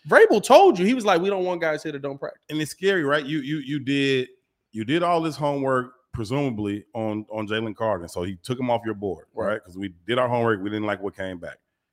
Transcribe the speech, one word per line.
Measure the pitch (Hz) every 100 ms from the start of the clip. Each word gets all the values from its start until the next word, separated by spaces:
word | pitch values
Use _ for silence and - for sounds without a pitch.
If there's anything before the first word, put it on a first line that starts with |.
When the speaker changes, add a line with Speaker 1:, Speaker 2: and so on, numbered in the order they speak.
| 143
Speaker 1:
Vrabel | 254 453 220
told | - 302 381 196
you. | 190
He | 262
was | 208
like, | 170
"We | 190
don't | 196 180
want | 175
guys | 165 151
here | 160
that | 143
don't | 139 139
practice." | - - -
Speaker 2:
And | 151
it's | 151
scary, | - 190 190
right? | 143 151
You, | 135 156
you, | 131 156
you | 131 147
did, | 123 139 139 131 127 _ _ _ _
you | 110
did | 110 165
all | 175 170
this | 160 135
homework, | 147 143 135 127 123 - _
presumably, | 123 104 139 139 107 104 104 - 117
on, | 110 107 107
on | 107 104
Jalen | 110 113 98
Carter. | 110 95 85
So | 90
he | 90 90
took | - 127
him | 123
off | 117
your | 110 101
board, | 101 78 - -
Speaker 1:
Right. | 104
Speaker 2:
right? | 110
'Cause | - 90
we | 98 85 107
did | 123
our | 127
homework. | 120 117 104
We | 101
didn't | 107 107
like | 98
what | 98 -
came | 95 90
back. | 82 - _ _ _